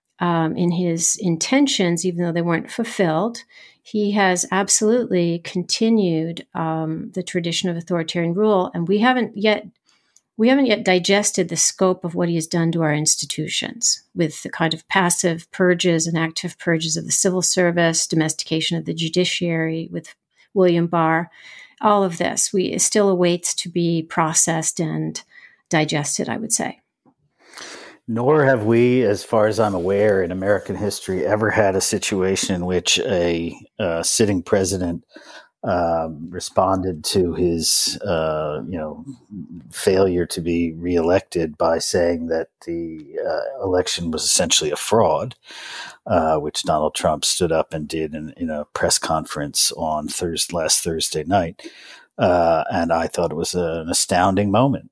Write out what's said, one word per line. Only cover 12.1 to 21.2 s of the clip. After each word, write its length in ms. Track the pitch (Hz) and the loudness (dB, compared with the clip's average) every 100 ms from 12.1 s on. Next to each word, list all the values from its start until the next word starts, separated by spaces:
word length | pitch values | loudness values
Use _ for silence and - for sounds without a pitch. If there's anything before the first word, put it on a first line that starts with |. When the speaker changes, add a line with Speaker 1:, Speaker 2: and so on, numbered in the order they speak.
| 175 | -2
Speaker 1:
what 140 | 175 | 0
he 60 | 165 | 0
has 120 | 160 | 0
done 240 | 170 165 | 0 2
to 100 | 165 | 2
our 120 | 156 | 2
institutions 1080 | 151 151 - 147 - 156 - - 233 - - _ 180 | 2 0 0 -4 -6 -4 -4 -6 -4 -2 -2 _ -2
with 260 | 156 - | -2 -4
the 80 | - | -10
kind 240 | - 160 | -2 -2
of 140 | 165 - | -2 0
passive 640 | 196 175 - 175 165 - | 2 2 2 0 -2 -6
purges 560 | - 180 175 180 165 170 | 0 2 4 2 2 0
and 100 | 165 | -2
active 400 | 160 - 175 - | -2 -4 -10 -6
purges 380 | 180 165 165 165 | -2 0 0 -4
of 100 | 160 | -2
the 60 | |
civil 300 | - 190 185 | 0 2 2
service, 680 | 170 190 175 170 165 165 - | 0 2 2 2 2 0 0
domestication 680 | 165 156 - - 160 160 165 | 0 0 -2 -4 -2 -2 -4
of 80 | 160 | -4
the 80 | |
judiciary 960 | 165 165 180 175 - 175 165 160 160 170 | -4 -2 0 0 0 -2 0 -2 -4 -6
with 240 | 170 - - _ _ _ | -10 -12 -20 _ _ _
William 340 | 202 180 170 170 | 4 4 4 2
Barr, 420 | 175 160 160 | 2 4 2